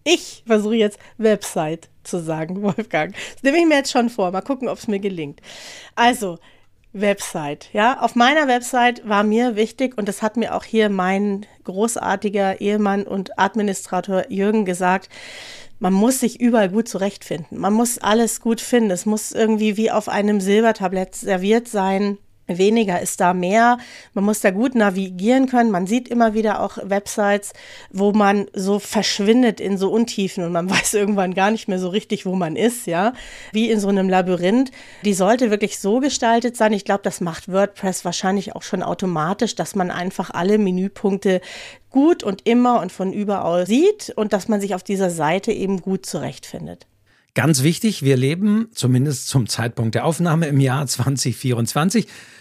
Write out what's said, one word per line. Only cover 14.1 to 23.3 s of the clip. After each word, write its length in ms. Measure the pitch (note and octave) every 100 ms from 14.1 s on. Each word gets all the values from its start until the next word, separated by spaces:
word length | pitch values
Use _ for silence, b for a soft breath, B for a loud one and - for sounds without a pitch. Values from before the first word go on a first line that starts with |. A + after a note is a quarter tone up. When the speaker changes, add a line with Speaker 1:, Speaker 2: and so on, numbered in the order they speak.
| F#3 -
Speaker 1:
Jürgen 360 | F#3+ G3+ A3
gesagt, 440 | F#3 F3+ F3+ F#3+ - B B B B B B -
man 140 | F#3
muss 280 | F#3+ A3+ C4
sich 200 | A#3 -
überall 280 | A#3+ A#3 G3
gut 200 | G#3 A#3
zurechtfinden. 680 | F#3+ G3 - - D#3+ D#3 -
Man 140 | F#3+
muss 260 | G#3+ A#3+ -
alles 420 | G3+ A3+ A3+ -
gut 200 | A#3 A3+
finden. 300 | - A#3+ A3
Es 140 | F3+ G#3+
muss 260 | G#3+ -
irgendwie 440 | - A3 G#3+ G#3+ G3+
wie 140 | A3
auf 180 | G#3 -
einem 320 | G3 G#3 G#3
Silbertablett 720 | F#3+ G#3 A3+ G#3+ F#3 F#3+ F#3+ -
serviert 500 | F#3+ F#3 F#3+ A3+ A#3+
sein. 520 | G#3 F#3+ F#3+ G3+ G3+ _ _ -
Weniger 520 | F3+ G3 A#3 G3+ F3
ist 200 | F#3 -
da 140 | F3+